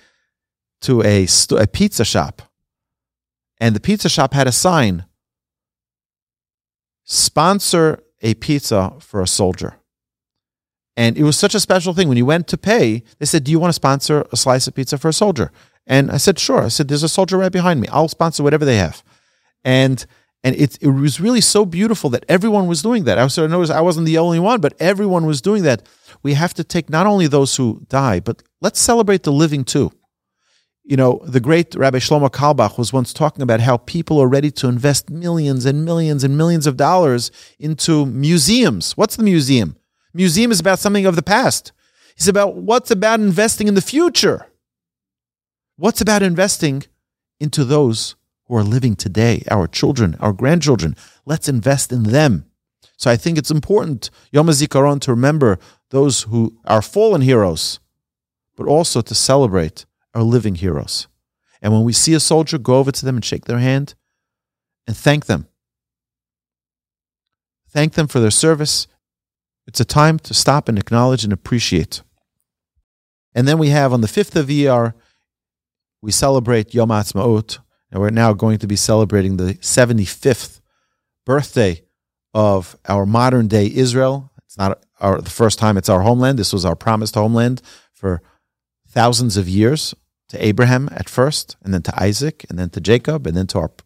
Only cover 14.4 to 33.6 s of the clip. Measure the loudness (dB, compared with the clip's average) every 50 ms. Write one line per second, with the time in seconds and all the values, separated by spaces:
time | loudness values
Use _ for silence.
14.4 | 0 2 0 0 0 -4 -6 -8 -6 -6 -6 -4 -2 -2 -2 0 0 -2 0 -2
15.4 | -4 -6 _ _ _ _ _ _ _ 0 2 2 2 2 0 0 0 0 0 0
16.4 | -2 0 0 0 0 0 -2 -2 -2 -2 -2 -2 -2 -2 0 0 0 0 0 0
17.4 | -2 0 -2 0 0 0 0 0 -2 -2 0 0 0 0 0 -2 -2 -2 -2 0
18.4 | 0 2 2 2 2 2 2 2 2 0 -4 -10 _ _ _ _ _ _ _ _
19.4 | _ _ _ _ -2 0 2 2 2 2 0 -4 -8 -14 _ _ _ _ _ _
20.4 | -4 -4 0 0 0 0 0 -2 0 0 2 2 0 0 -2 -2 -2 0 0 2
21.4 | 0 2 2 2 0 0 0 -2 0 0 -2 -2 -2 -4 -4 -4 -2 0 0 0
22.4 | 2 0 0 0 0 0 -2 -2 -2 -2 -2 0 0 0 2 2 2 0 0 0
23.4 | -2 0 0 0 0 0 0 0 2 0 0 0 0 0 2 2 2 2 0 0
24.4 | 0 0 0 0 0 -2 -2 0 -2 -2 0 0 0 0 0 0 0 0 -2 -2
25.4 | 0 -2 0 2 2 2 0 0 _ _ _ _ _ _ -20 _ -4 -2 0 0
26.4 | 0 -2 -4 -6 -10 -4 -4 -6 -4 -2 -2 0 2 2 2 2 2 2 2 2
27.4 | 0 0 0 -2 -2 -2 -2 -4 -8 -4 -2 0 0 0 0 -2 -2 -6 -8 _
28.4 | _ _ _ _ -6 -4 -2 -2 0 2 2 2 2 2 0 0 0 0 2 2
29.4 | 2 2 0 -2 -4 -2 0 0 0 0 _ _ _ _ _ _ _ _ _ _
30.4 | _ _ _ _ _ _ _ _ _ -4 0 2 2 2 2 0 -4 -2 -2 -2
31.4 | 0 2 2 2 0 -2 -4 0 0 0 0 0 0 0 0 2 2 0 0 0
32.4 | 0 0 2 2 2 0 0 -4 -6 -2 -2 -2 -4 -4 -4 -2 -2 -2 -2 -4
33.4 | -2 0 0 2